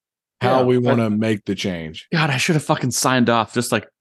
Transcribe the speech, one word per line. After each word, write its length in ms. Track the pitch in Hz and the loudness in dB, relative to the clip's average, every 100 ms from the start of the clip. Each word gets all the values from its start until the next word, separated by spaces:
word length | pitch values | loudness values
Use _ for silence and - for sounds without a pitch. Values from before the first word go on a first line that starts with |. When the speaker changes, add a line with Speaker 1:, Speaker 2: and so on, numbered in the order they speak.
| _ _ _ - | _ _ _ -4
Speaker 1:
how 180 | 123 131 | 0 2
Speaker 2:
Yeah, 60 | 127 | 4
Speaker 1:
we 100 | 127 | 2
Speaker 2:
I 40 | |
Speaker 1:
wanna 300 | 123 117 110 | 2 2 2
make 360 | 107 110 104 - | 0 0 -2 -4
the 100 | 98 | -4
change. 520 | 101 85 80 85 - | -4 -6 -10 -14 -6
Speaker 3:
God, 180 | 165 156 | -2 0
I 60 | 127 | 0
should 180 | - 151 | 0 0
have 80 | - | 0
fucking 260 | 151 131 | -2 -2
signed 380 | - 131 127 120 | -2 0 2 2
off 240 | 117 107 | 2 0
just, 180 | 123 120 | -2 -2
like, 160 | 110 - _ | -2 -4 _